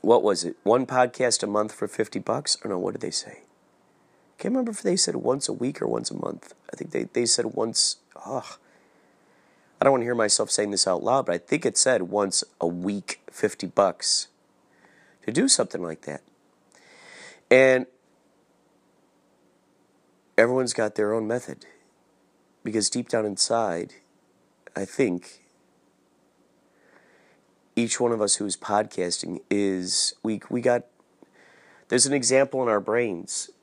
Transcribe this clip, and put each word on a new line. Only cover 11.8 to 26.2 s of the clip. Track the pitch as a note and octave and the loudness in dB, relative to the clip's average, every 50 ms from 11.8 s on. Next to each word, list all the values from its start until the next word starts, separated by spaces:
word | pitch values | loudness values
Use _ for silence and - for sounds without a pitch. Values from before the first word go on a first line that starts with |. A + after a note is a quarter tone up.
| - C3 B2+ G#2 F#2 | 2 2 2 2 0
once | F2 G2+ G#2 G2+ F#2+ - - - _ _ _ | 0 0 0 0 0 0 -4 -4 _ _ _
a | - | -4
week, | F2 F2 F2 F2+ G2+ G2+ G2+ - - - _ _ - | -2 -2 -2 -4 -4 -4 -4 -6 -10 -14 _ _ -20
fifty | - - - G#2 - - G2 | -4 -2 -2 -2 -2 -4 -10
bucks | F2+ - - G2+ F#2 - - - - - - - _ _ _ _ _ _ _ _ _ _ _ _ _ _ _ _ _ _ _ - | -2 2 2 2 2 0 -2 -2 -2 -2 -2 -2 _ _ _ _ _ _ _ _ _ _ _ _ _ _ _ _ _ _ _ -10
to | - A#2 | -2 0
do | D#3 B2 C3+ | 0 2 2
something | - - A2+ - - - F2+ | 2 2 0 -4 -4 -8 -8
like | E2 D#2 - - | -8 -10 -10 -10
that. | - D2 - _ _ _ _ _ _ _ _ _ _ _ - _ - - - - - - - - - - - _ _ | -12 -12 -12 _ _ _ _ _ _ _ _ _ _ _ -20 _ -20 -20 -20 -20 -20 -20 -20 -20 -20 -20 -20 _ _
And | B2 C3 C3 C3 C3 B2+ B2 - _ _ _ _ _ _ _ _ _ _ _ _ _ _ _ _ _ _ _ _ _ _ _ _ _ _ _ _ _ _ _ _ _ _ _ _ _ _ _ _ _ _ _ _ _ _ _ _ _ | 8 8 8 8 6 4 0 -4 _ _ _ _ _ _ _ _ _ _ _ _ _ _ _ _ _ _ _ _ _ _ _ _ _ _ _ _ _ _ _ _ _ _ _ _ _ _ _ _ _ _ _ _ _ _ _ _ _
everyone's | - A2+ A#2+ B2+ C3 B2+ A#2 - | 4 4 4 4 0 0 0 -2
got | - A2 G#2+ - | -2 -2 -2 0
their | - G#2+ G#2 A2+ | 0 0 0 0
own | A2+ A2 | -2 -2
method. | G#2+ A#2 B2 - - - _ - - - _ _ _ _ _ _ _ _ _ _ _ _ _ _ _ _ _ _ | -2 -4 -4 -6 -10 -16 _ -18 -20 -20 _ _ _ _ _ _ _ _ _ _ _ _ _ _ _ _ _ _
Because | - G#2+ A2 G#2 - | -2 -2 0 0 0
deep | - B2+ A#2 - | -2 -4 -4 0
down | - A2+ G#2+ | 0 0 0
inside, | G#2 G2 - - - A#2 A#2 A2+ G2 E2+ E2+ - - - - _ _ _ _ _ _ _ _ _ _ _ _ _ - _ | 0 -2 -2 -2 0 0 0 0 0 -2 -4 -6 -8 -14 -20 _ _ _ _ _ _ _ _ _ _ _ _ _ -12 _
I | - G3 | -8 -8
think | - - - C3+ G#2 F2 F2+ - - - _ _ _ _ _ _ _ _ _ _ _ _ _ _ _ _ _ | -6 0 0 0 2 0 -4 -8 -14 -20 _ _ _ _ _ _ _ _ _ _ _ _ _ _ _ _ _